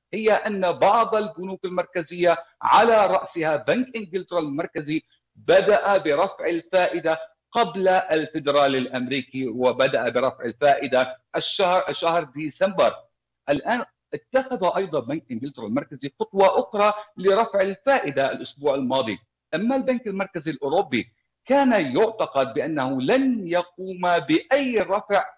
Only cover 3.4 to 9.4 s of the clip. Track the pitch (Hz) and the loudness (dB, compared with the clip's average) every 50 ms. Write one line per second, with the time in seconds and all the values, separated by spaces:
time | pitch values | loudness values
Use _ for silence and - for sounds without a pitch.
3.4 | 151 156 151 143 - - 190 240 254 - - 226 202 160 175 185 180 - 175 170 | -2 -2 -2 -2 0 0 0 0 -2 -6 -8 -12 -10 -6 -8 -8 -6 -4 -4 -4
4.4 | 156 147 139 156 175 - - 160 147 147 156 - _ _ _ _ _ _ _ 104 | -4 -4 -6 -6 -8 -8 -8 -10 -6 -4 -6 -6 _ _ _ _ _ _ _ -10
5.4 | 107 120 175 202 - 208 208 - - 196 202 185 - 151 143 151 190 190 - - | 2 4 4 4 6 4 2 2 4 2 2 2 2 0 0 0 0 -2 -2 -6
6.4 | 160 170 170 165 - - 185 185 180 - - 175 160 160 160 - - - _ _ | -4 -4 -4 -4 -6 0 0 2 2 2 -2 -2 -2 -2 -2 -2 -6 -16 _ _
7.4 | _ _ - 233 226 175 160 196 185 185 185 185 - - 156 156 151 - - 156 | _ _ -2 -2 -2 0 -2 0 2 2 2 2 2 0 -2 -2 -2 -4 -6 -4
8.4 | 135 143 143 143 143 139 135 131 123 127 127 127 123 120 139 135 123 _ - 131 | -2 2 4 4 4 4 2 0 -2 -2 -4 -6 -4 -4 -4 -6 -6 _ -8 -6